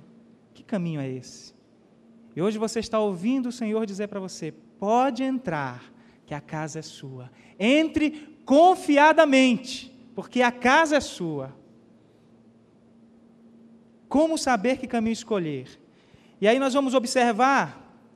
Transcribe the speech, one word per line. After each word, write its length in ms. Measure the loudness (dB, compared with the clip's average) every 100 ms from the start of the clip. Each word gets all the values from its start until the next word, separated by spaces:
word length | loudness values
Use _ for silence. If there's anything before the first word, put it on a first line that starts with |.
| -18 -20 _ _ _
Que 80 | -20
caminho 400 | -8 -4 -4 -4
é 80 | -6
esse?" 420 | -8 -14 -20 -20 _ _ _ _ _ _ -20 -14 -6
E 80 |
hoje 160 | -4 -2
você 200 | -4 -6
está 200 | -4 -2
ouvindo 500 | -2 -2 -2 -2 -4
o 20 |
Senhor 360 | -6 -4 -4 -4
dizer 200 | -6 -8
pra 120 | -8
você, 320 | -12 -10 -12 -12 -20 -8
"Pode 440 | 0 2 2 -2
entrar, 680 | -4 -4 -4 -6 -6 -10 -20 -20 -20 _ -14
que 80 | -14
a 40 |
casa 380 | -10 -10 -8 -10
é 60 |
sua. 480 | -14 -16 -16 -16 -18 _ -20 -2
Entre 800 | 2 2 2 0 -2 -4 -18 -12 2
confiadamente, 1500 | 6 6 4 2 6 6 6 6 6 4 2 -4 -14 -16 -20 -16 -14
porque 260 | -6 0
a 100 | 0
casa 460 | 2 4 4 4 0
é 20 |
sua." 560 | -2 -8 -8 -8 -10 -16 -20 _ _ _ _ _ _ _ _ _ _ _ _ _ _ _ _ _ -20 -20 -20 -20 _ _ -2
Como 300 | 0 2 0
saber 400 | 0 0 0 -2
que 100 | -4
caminho 260 | -4 -2
escolher? 640 | -4 -4 -4 -4 -8 -12 -20 _ _ _ _ _ -2
E 80 | 2
aí 120 | 2
nós 140 | 2
vamos 200 | 0 0
observar 1040 | 0 0 0 2 2 2 2 -2 -8 -20 -20 _